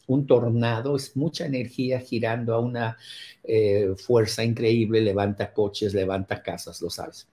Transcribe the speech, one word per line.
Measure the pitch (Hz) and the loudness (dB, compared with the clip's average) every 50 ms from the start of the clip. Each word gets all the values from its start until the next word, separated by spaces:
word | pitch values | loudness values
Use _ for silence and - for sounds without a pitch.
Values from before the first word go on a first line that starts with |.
| _ - | _ -2
Un | 131 143 139 | 0 0 4
tornado | 131 131 120 120 117 117 117 117 117 117 113 120 139 143 | 4 4 4 4 2 2 2 2 2 0 -2 -2 -2 -2
es | 135 139 - - | -2 -4 -4 -4
mucha | 131 147 165 - - 175 | -4 -2 -2 -4 -4 -6
energía | 151 135 127 120 - - - 131 127 127 123 | -4 -4 -4 -6 -6 -4 -4 -2 -2 -2 -4
girando | 127 - 123 113 117 110 117 120 120 117 113 | -4 -4 -4 -2 -2 -2 -2 -2 -2 -2 0
a | 117 | 0
una, | 117 120 123 117 120 113 117 - - - - - - - - _ - | 0 -2 -2 -4 -4 -4 -6 -8 -14 -20 -18 -18 -18 -20 -20 _ -4
eh, | - 113 110 107 101 101 101 104 95 95 - | 0 2 4 4 4 4 2 2 0 -2 -2
fuerza | - - 123 117 110 104 - - | 0 2 4 4 4 2 0 0
increíble, | 113 117 113 117 117 110 117 117 110 104 110 110 | 0 0 0 2 2 4 4 4 4 4 4 4
levanta | 110 104 95 101 101 101 101 - 101 - | 4 4 2 2 0 0 0 -2 -4 -4
coches, | - - 104 101 101 - 107 101 | 0 0 0 0 0 -2 -2 0
levanta | 95 98 92 92 95 98 98 - 104 - | 0 0 0 0 0 -2 -2 -4 -8 -6
casas, | - 95 87 92 - 90 87 - | -6 -8 -8 -8 -10 -14 -12 -10
lo | 87 85 | -10 -8
sabes". | - - 85 - - - - _ | -8 -10 -12 -12 -14 -18 -20 _